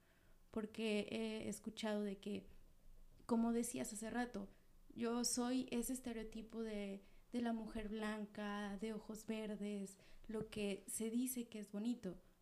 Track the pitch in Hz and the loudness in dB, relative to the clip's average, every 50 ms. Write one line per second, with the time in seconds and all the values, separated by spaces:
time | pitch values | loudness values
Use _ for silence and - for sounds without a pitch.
0 | - - - - - - - - - - - 226 214 214 220 - 226 220 208 208 | -20 -20 -20 -20 -20 -20 -20 -20 -10 -4 -2 -2 -2 -2 0 0 2 4 4 4
1 | 208 - - 226 226 220 214 220 - 220 202 - - 220 214 - - 220 214 208 | 4 2 0 0 0 0 0 0 -2 -2 -2 -4 -4 -6 -4 -2 0 2 2 2
2 | 208 202 196 190 - 208 202 190 190 - - - - - - - - - - - | 2 0 0 -2 -2 -2 -2 -4 -4 -8 -12 -16 -18 -18 -20 -20 -18 -16 -16 -16
3 | - - - - - - 247 226 226 233 233 233 240 233 - 254 247 - 220 208 | -16 -18 -18 -8 0 4 6 6 6 6 6 4 4 2 2 0 -2 -2 -2 -4
4 | 220 220 220 240 247 240 - 202 202 - - - - - - - - - - - | -4 -2 0 0 0 0 0 -4 -6 -6 -8 -14 -20 -20 -20 -20 -18 -12 -4 0
5 | 233 226 233 240 240 233 - 247 240 240 254 262 254 254 - 240 233 - 262 254 | 2 2 4 4 4 4 4 4 4 4 4 2 2 2 2 0 0 0 -2 -2
6 | - 247 233 226 220 220 - 220 208 220 - 226 226 220 214 208 202 196 196 202 | -2 -4 -4 -4 -4 -6 -6 -8 -8 -6 -4 -4 -2 -2 0 -2 -2 -2 -4 -6
7 | - - - - - - - 247 240 233 226 220 220 208 - 226 214 208 214 220 | -8 -12 -18 -20 -10 -4 -2 2 2 2 2 2 0 -2 -4 -4 -2 -2 -2 0
8 | 214 214 214 214 208 202 208 - 208 208 202 208 208 202 196 196 220 220 220 214 | 0 0 0 0 -2 -4 -4 -2 -2 0 0 0 0 -2 -2 -2 -2 -2 -2 -2
9 | 220 - 220 208 - - 226 220 220 208 214 196 202 208 208 202 196 190 - - | -4 -6 -8 -6 -4 -2 -2 0 0 -2 -2 -2 -2 0 0 0 -2 -4 -6 -12
10 | - - - - - - 220 214 214 214 - 214 208 202 196 - - - - - | -16 -16 -16 -12 -8 -4 -4 -2 -2 -2 -2 0 2 2 2 0 -2 -4 -2 0
11 | 226 226 220 240 254 254 254 247 233 233 - 214 208 208 - 202 214 240 247 240 | 0 2 4 4 2 2 2 0 -2 -4 -4 -8 -6 -4 -2 0 2 2 2 2
12 | - 185 175 180 - - - - | 0 -4 -4 -4 -8 -16 -20 -20